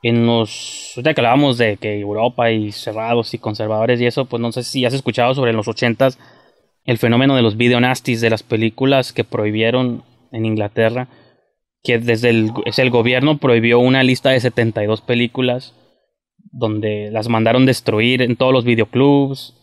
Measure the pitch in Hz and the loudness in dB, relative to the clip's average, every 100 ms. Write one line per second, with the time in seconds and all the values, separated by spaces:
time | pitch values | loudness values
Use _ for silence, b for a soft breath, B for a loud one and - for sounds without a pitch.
0 | 120 117 117 117 110 - - - - - | 0 2 2 2 -2 -6 -14 -16 -16 -4
1 | 135 156 120 131 143 120 117 101 107 104 | -2 0 2 4 2 2 0 -2 -6 -6
2 | 101 104 120 120 117 110 107 104 - 107 | -4 -2 -2 0 0 0 -4 -8 -10 -8
3 | 113 117 113 120 - 107 107 107 113 120 | -2 -2 -2 -6 -8 -6 -4 -2 0 0
4 | 120 131 127 120 117 117 120 131 123 135 | 0 -2 -6 -4 -6 -6 -6 -2 -2 -2
5 | 131 120 120 131 123 113 104 110 120 113 | -4 0 0 0 0 0 -4 -2 -2 2
6 | 135 - b b b b b _ - 120 | 0 -2 b b b b b _ -6 -2
7 | 120 117 135 135 117 107 120 120 123 127 | 2 2 2 2 2 2 2 2 2 -2
8 | - 117 117 110 - 110 110 110 135 139 | -4 -2 0 -2 -2 -2 -2 -2 0 0
9 | 127 - 113 113 107 107 110 123 127 117 | 0 -6 -6 -4 -2 0 0 0 -2 -6
10 | - _ _ 117 110 107 104 - 113 120 | -12 _ _ -6 -4 -2 -4 0 0 0
11 | 127 b b b b b _ _ - 120 | -8 b b b b b _ _ -2 0
12 | 117 113 120 113 110 113 107 110 131 120 | 2 0 2 2 2 -2 -6 0 2 2
13 | 117 127 143 151 139 117 117 120 123 131 | 2 2 2 0 2 2 4 4 4 4
14 | 127 127 135 131 120 - 113 110 104 110 | 2 2 2 2 0 0 -2 0 -2 -4
15 | - 120 117 123 127 123 - _ _ _ | -2 -2 -2 -2 -2 -4 -8 _ _ _
16 | _ _ _ _ - 127 113 107 107 104 | _ _ _ _ -20 -6 -4 -2 -4 -4
17 | 104 110 110 117 113 120 131 127 - 107 | -6 -6 -2 0 2 4 4 2 0 0
18 | 117 127 123 117 131 131 120 117 104 120 | 2 2 0 0 2 2 2 0 0 2
19 | 139 143 139 135 - _ | 4 4 2 -4 -14 _